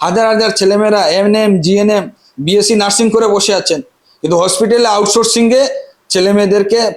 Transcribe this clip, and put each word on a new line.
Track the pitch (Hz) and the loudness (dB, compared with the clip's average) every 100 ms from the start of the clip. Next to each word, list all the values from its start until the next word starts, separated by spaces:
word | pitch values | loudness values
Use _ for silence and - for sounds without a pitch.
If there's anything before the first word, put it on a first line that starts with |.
হাজার | 165 202 220 | -2 0 0
হাজার | 220 220 | 0 -2
ছেলেমেয়েরা | - 196 208 214 208 160 | 0 0 2 2 0 0
এনএম, | 180 202 214 214 190 | 0 0 2 2 0
জিএনএম, | 160 202 208 208 160 - _ - | 0 2 2 0 -4 -12 _ -8
বিএসসি | 151 202 202 | -2 0 2
নার্সিং | 214 202 202 226 | 0 0 0 0
করে | 220 220 | 0 0
বসে | 202 208 | 0 0
আছেন, | 190 - 156 - _ _ _ | -2 -2 -6 -8 _ _ _
কিন্তু | 156 170 | -2 0
হসপিটালে | 185 - 214 240 233 | 0 0 0 2 2
আউটসোর্সিংয়ে | 208 202 226 226 226 233 254 269 - - _ - | 0 0 0 0 0 2 2 0 -4 -14 _ -6
ছেলেমেয়েদেরকে | 185 190 202 202 202 196 226 220 | -2 0 2 2 0 0 0 -2